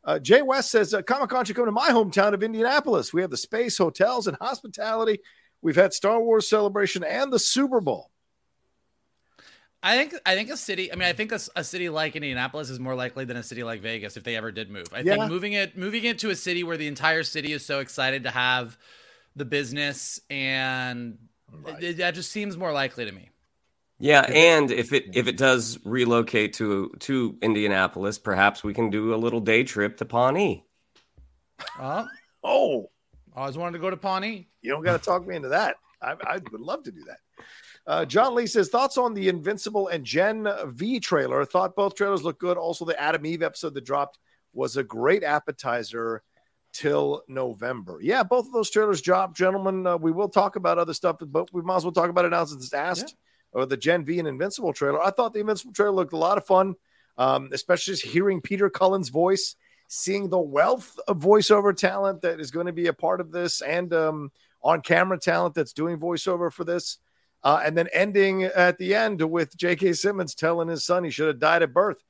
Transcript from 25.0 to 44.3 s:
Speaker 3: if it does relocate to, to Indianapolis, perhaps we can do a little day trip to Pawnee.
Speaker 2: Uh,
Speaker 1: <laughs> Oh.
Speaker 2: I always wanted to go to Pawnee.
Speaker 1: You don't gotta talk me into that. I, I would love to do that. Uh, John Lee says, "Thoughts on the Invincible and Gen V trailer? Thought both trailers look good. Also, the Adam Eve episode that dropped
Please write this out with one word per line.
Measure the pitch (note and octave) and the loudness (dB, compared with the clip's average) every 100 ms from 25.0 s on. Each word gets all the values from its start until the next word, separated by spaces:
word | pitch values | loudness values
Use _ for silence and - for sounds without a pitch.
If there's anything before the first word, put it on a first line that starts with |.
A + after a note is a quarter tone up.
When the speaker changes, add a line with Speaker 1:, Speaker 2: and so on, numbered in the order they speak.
| - | 0
Speaker 3:
if | G2+ B2+ | -2 0
it | A#2+ | 4
does | C3+ B2+ A2+ A#2 | 4 4 0 -8
relocate | G2+ B2 A#2+ A#2 A2+ A2 G#2+ | -4 0 4 2 2 0 0
to, | - G#2+ G2 F#2+ - | -2 -2 0 -4 -8
to | - C3+ A#2 G2+ | -4 0 -2 0
Indianapolis, | A2 G#2+ G#2 F#2+ F#2 F#2 G2+ G#2+ | 0 2 2 2 2 0 -6 -4
perhaps | G#2+ F#2+ G2+ G2+ | -2 4 4 4
we | G#2 | -6
can | G#2 A2+ | -2 -2
do | G#2 A2 | 0 -2
a | A2+ | 0
little | A#2 A2+ | 0 0
day | G#2+ A2+ | 2 2
trip | C3 G#2 G#2 - | 2 -2 -2 -2
to | |
Pawnee. | A#2+ A#2+ B2+ D#3+ G3 F2+ _ _ _ _ _ _ - _ _ _ - - | -4 0 2 2 -2 -4 _ _ _ _ _ _ -20 _ _ _ -16 -12
Speaker 2:
Uh, | C3 E3+ A3+ - | -6 -6 -8 -14
Speaker 1:
<laughs> | _ _ | _ _
Oh. | - C#4+ - C4+ G2 _ _ - _ | 2 2 4 0 -6 _ _ -20 _
Speaker 2:
I | B2+ | -10
always | C3+ C#3 | -10 -6
wanted | F3 E3+ | -8 -6
to | |
go | F#3 | -6
to | F#3 | -6
Pawnee. | G3 F#3+ G#3 G#3 - _ | -4 -4 -4 -10 -16 _
Speaker 1:
You | - | -6
don't | D3 | -2
gotta | E3 E3+ | 0 -2
talk | - F3+ F#3 | 0 -2 -2
me | |
into | F3 C3 | -8 0
that. | D#3+ G#3 - _ _ | 0 0 -4 _ _
I, | - D#3+ - | -10 -6 -6
I | F#3+ - | -6 -8
would | A2 | -12
love | C#3 D4 | -8 -8
to | C4 | -10
do | F2 | -18
that. | C#2+ - _ - - - - - - | -20 -20 _ -20 -20 -20 -20 -16 -2
Uh, | D#3+ | -2
John | D3+ E3+ B3+ | 2 2 4
Lee | A#3+ A#3 | 2 2
says, | A3+ F#3+ | 2 2
"Thoughts | A#3 C4+ - | 2 2 2
on | B3 | 0
the | G#3 F#3+ | 0 0
Invincible | F3+ D3+ G#3+ G#3+ G#3 F#3+ | 0 -4 -4 -4 -2 -2
and | E3+ | -4
Gen | A#2+ C#3 G3 A3 G#3+ G3+ C#3+ | -2 2 2 0 -4 -4 -8
V | A#2+ G#3 B3 | -6 -4 -4
trailer? | - D#3 C3 C3 C#3 | 0 0 2 0 2
Thought | F3+ F#3 | 0 0
both | G3 G3 | 0 -2
trailers | - G3+ F#3+ | 0 0 0
look | D#3+ D3+ | -2 -4
good. | F3+ F3 | -2 -2
Also, | E3 E3+ | -2 -6
the | E3 D3+ | -4 -2
Adam | D3 D#3+ | 0 -2
Eve | D#3 E3+ | -2 -2
episode | D#3+ - E3 | -4 -4 -8
that | C#3+ A#2+ | -8 -4
dropped | C#3+ C#3+ _ _ | -2 -2 _ _